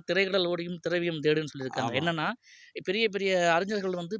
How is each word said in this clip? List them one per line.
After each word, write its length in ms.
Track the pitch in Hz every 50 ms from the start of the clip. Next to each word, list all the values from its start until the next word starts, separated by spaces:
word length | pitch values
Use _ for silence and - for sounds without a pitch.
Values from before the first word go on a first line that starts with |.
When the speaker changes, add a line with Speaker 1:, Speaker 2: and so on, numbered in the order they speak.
Speaker 1:
"திரைக்கடல் 440 | 160 - 175 185 196 190 190 196 180
ஓடியும் 300 | 175 175 170 175 175 180 165
திரவியம் 400 | - 165 170 175 170 175 165 156
தேடுன்னு" 300 | 143 151 156 160 156 139
சொல்லியிருக்காங்க. 380 | - 139 131 131 - - 123 117
Speaker 2:
ஆமா. 80 | 120
Speaker 1:
என்னன்னா, 300 | 131 156 170 165 160 156 185 226 - _ - - - - - -
பெரிய 300 | - - 190 185 220 233 214
பெரிய 220 | 190 196 196 190 190 180 175 170
அறிஞர்கள் 440 | 165 170 196 196 220 202 190 190 180
வந்து 200 | 175 175 170 208